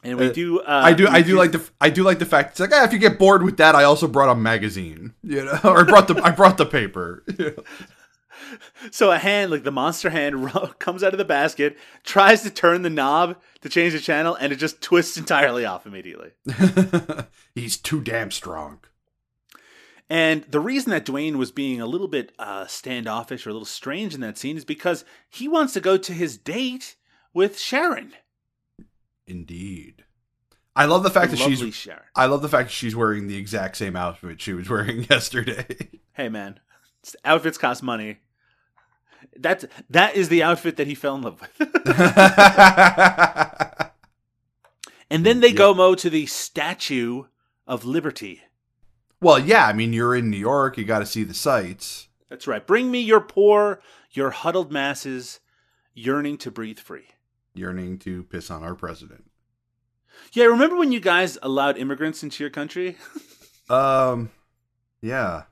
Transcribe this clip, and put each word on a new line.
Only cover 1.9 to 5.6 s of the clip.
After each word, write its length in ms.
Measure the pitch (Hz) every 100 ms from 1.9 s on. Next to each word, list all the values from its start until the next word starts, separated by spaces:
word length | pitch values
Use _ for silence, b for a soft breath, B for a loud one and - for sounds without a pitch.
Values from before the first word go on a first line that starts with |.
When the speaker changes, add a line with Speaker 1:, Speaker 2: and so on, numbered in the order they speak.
Speaker 2:
do 120 | 180
like 160 | 185 180
the 80 | 165
fact 260 | 151 139
it's 80 | -
like, 100 | 196
"Ah, 120 | 294
if 80 | 233
you 60 | 226
get 200 | 214 -
bored 220 | 190 196
with 120 | 185 185
that, 180 | 156 151
I 80 |
also 240 | 143 147 156
brought 220 | 117 135
a 40 |
magazine," 800 | 120 113 113 104 95 87 80 107 _
you 220 | 175 139
know, 140 | 135 147